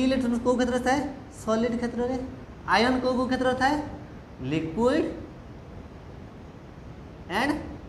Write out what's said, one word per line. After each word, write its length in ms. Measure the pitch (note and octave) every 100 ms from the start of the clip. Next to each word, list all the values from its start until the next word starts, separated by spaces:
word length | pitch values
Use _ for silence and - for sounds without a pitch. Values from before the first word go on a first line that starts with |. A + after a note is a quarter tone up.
| C4
ଇଲେକ୍ଟ୍ରନ୍ସ 320 | C4 A#3+ A#3
କେଉଁ 100 | B3 B3
କ୍ଷେତ୍ରରେ 240 | B3 B3 B3+
ଥାଏ? 120 | C#4+ C#4 - - -
ସଲିଡ୍ 340 | - A3+ A#3+ A#3
କ୍ଷେତ୍ରରେ। 360 | A#3+ A3+ B3 C4 - - - - -
ଆୟନ୍ 240 | F#3+ B3 B3+
କେଉଁ 120 | B3+ B3
କେଉଁ 80 | B3
କ୍ଷେତ୍ରରେ 260 | B3+ B3+ B3+
ଥାଏ? 140 | C4 D4 - - - - - - C3
ଲିକ୍ୱିଡ 520 | D#3 D#3+ A3 A#3+ D4+ - - - - - - - - - - - - - - - - - - - - - - - F#3+
and 120 | C#4 D4+ - -